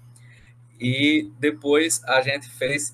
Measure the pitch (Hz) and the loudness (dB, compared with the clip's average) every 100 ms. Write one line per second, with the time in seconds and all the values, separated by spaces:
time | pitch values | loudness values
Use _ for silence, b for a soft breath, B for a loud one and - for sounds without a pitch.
0 | - - B B B B - - 123 131 | -20 -20 B B B B -20 -6 -2 2
1 | 147 156 151 120 147 147 143 147 165 - | 2 2 -2 -4 -2 -2 2 2 2 -2
2 | - 131 131 143 - - 131 143 - | 0 0 0 -4 -8 -6 -4 -4 -6